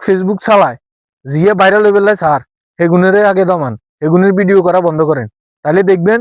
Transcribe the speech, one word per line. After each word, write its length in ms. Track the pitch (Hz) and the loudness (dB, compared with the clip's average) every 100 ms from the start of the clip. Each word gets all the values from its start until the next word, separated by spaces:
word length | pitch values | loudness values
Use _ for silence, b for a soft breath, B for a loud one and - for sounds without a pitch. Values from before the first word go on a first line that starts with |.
| - | -2
Facebook 340 | 190 190 202 - | -2 -2 -4 0
চালায়, 320 | 208 165 120 _ _ _ _ 131 | 0 0 -4 _ _ _ _ -8
জিয়ে 260 | 147 185 | -2 0
ভাইরাল 300 | 202 190 202 | 2 2 2
হয়ে 120 | 208 202 | 2 2
বেলায় 200 | 202 208 | 0 0
ছাড়, 220 | 160 143 - _ _ - | -2 -4 -6 _ _ -4
হেগুনেরে 420 | 170 180 185 196 208 | 0 2 2 2 2
আগে 180 | 190 185 | 0 0
দমান, 280 | 180 135 107 _ _ | -2 -4 -8 _ _
হেগুনের 300 | 151 175 190 | -2 0 2
ভিডিও 260 | 190 190 196 | 0 2 2
করা 180 | 175 180 | 2 0
বন্ধ 180 | 175 156 | 0 -2
করেন। 260 | 156 143 110 - _ _ 147 | -2 -2 -6 -14 _ _ -2
তাহলে 160 | 170 | 0
দেখবেন 360 | 190 190 175 226 | 0 0 0 -2